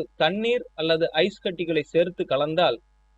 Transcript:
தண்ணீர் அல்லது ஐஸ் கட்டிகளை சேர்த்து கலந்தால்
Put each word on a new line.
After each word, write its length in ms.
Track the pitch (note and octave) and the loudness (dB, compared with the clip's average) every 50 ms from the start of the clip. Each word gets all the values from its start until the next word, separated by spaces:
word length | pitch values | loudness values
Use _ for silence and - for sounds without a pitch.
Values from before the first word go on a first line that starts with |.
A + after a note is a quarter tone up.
| D#3 - _ | -2 -2 _
தண்ணீர் 480 | - D#3 E3 F#3+ G#3+ A3 A#3 A#3+ A#3+ - - _ | 0 0 0 0 0 -2 -2 -2 -2 -4 -8 _
அல்லது 320 | - D#3 D#3+ E3 D#3+ E3 - - | -4 0 0 2 2 0 0 2
ஐஸ் 280 | D#3+ F3+ G#3 - - | 2 0 0 -2 -4
கட்டிகளை 400 | - G3+ E3+ D#3+ F3 D#3+ D#3+ D3+ C#3+ | -6 -6 -4 -4 -4 -2 -2 -2 -2
சேர்த்து 400 | - - E3 F3 F3+ F3+ - F3 | 0 2 2 2 0 -2 -6 -4
கலந்தால் 540 | - C3+ C#3 D3 D#3 D#3+ F3 F3 C#3+ B2 - _ _ _ _ _ _ _ | -2 -2 -2 -2 0 0 2 2 2 2 -2 _ _ _ _ _ _ _